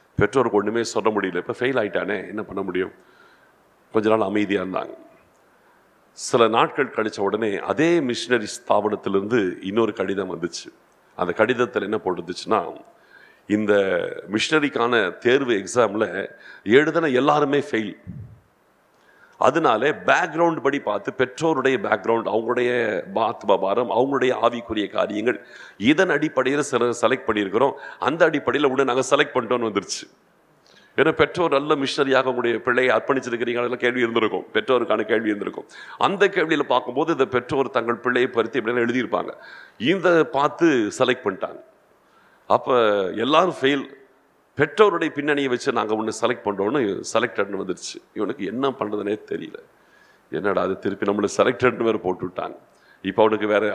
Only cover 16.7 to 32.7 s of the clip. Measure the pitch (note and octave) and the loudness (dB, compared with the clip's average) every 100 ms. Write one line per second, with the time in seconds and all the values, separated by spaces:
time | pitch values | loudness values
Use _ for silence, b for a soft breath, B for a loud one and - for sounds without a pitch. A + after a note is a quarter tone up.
16.7 | B2+ D3+ D#3+ D#3+ B2 C#3+ D3 C#3+ C#3+ - | 4 6 2 2 2 4 4 2 0 0
17.7 | A2+ G#2 - - - - - _ _ _ | -4 -4 -10 -16 -16 -18 -20 _ _ _
18.7 | _ _ _ b b b b A#2+ D#3 D3+ | _ _ _ b b b b 2 4 2
19.7 | A2 C#3 - - C#3 E3+ D#3 E3+ D#3 C#3 | 2 2 0 2 2 2 2 2 2 -2
20.7 | C#3 A2+ G2+ A#2 - B2 - D#3+ C#3+ C3 | -2 -2 -4 -4 -4 -4 0 0 2 2
21.7 | B2+ G#2 G#2+ A2 A#2 F#2+ G#2+ A2+ B2 B2 | 0 0 -2 0 0 0 -2 -2 0 0
22.7 | B2 A2+ G2+ - G2+ A2 A#2 G#2 F#2+ F#2+ | 0 -2 -4 -4 -2 -2 -2 2 2 2
23.7 | G#2 A#2+ G#2+ C3+ C#3+ - A2 A#2 A#2+ G#2+ | 0 0 0 2 2 0 2 0 0 -6
24.7 | G#2+ G2+ G#2 F#2+ G#2 A2+ - - B B | -4 -4 -2 -2 -2 -4 -4 -10 B B
25.7 | B A2+ D#3 F#3 D3 D#3 C3+ B2+ C#3+ C#3+ | B 0 2 2 0 -2 -2 0 0 -2
26.7 | B2 A#2+ A#2 A2+ C3+ - G#2 G2 G2+ C3+ | 0 0 0 0 0 -2 0 0 2 0
27.7 | - B B A2+ D#3+ E3 D3+ B2+ C3+ C#3+ | -2 B B -2 2 2 2 -2 2 2
28.7 | B2+ C3+ B2+ B2+ C#3+ C#3+ B2+ A2+ B2 A2+ | 2 2 0 2 2 2 0 -2 -2 0
29.7 | G2+ F#2 - - _ _ _ _ _ _ | -2 -4 -8 -12 _ _ _ _ _ _
30.7 | b b - D3 D#3 D3 F3 E3 C#3 D3 | b b 2 2 4 0 2 2 2 2
31.7 | D3+ C3+ - C3+ C3 C3 B2 A#2 A2 B2+ | 0 0 0 2 2 2 0 0 0 0